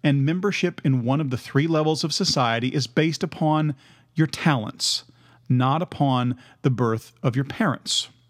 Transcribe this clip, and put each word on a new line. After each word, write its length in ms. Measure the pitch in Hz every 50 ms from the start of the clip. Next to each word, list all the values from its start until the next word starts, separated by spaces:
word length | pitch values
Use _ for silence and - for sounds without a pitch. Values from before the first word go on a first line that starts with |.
and 240 | - 151 139 143 135
membership 560 | 147 170 185 185 208 - - - 175 170 - -
in 200 | 151 131 127 113
one 160 | 120 135 147
of 100 | 156 135
the 80 | 127
three 300 | 117 - - - 139 147
levels 360 | 165 160 156 156 156 156 151 -
of 100 | 160 -
society 560 | - 196 - - 151 127 117 113 117 120 131
is 180 | - 151 123
based 340 | - - - 156 165 151 -
upon 540 | - 156 - - 165 156 151 156 156 151 139 - - - - _ _ _ _
your 140 | - 156
talents, 760 | 151 - - - 165 147 123 104 - - - - - - - - - _ _ _ - - _ _ -
not 320 | 127 123 127 131 139 165
upon 560 | 180 - - - 143 139 127 123 123 123 120 - - - - _
the 80 | - 143
birth 420 | 123 107 123 113 113 107 - - _ _
of 140 | - 135 110
your 100 | 131 135
parents. 640 | 139 - - 226 170 - - _ - - - - - - _ _